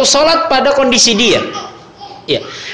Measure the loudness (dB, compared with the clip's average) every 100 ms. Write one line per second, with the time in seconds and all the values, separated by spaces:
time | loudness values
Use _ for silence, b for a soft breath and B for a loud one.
0 | 2 2 2 2 2 0 2 2 2 2
1 | 2 2 2 0 -2 -10 -14 -18 -20 -20
2 | -20 -14 -6 -6 -6 B B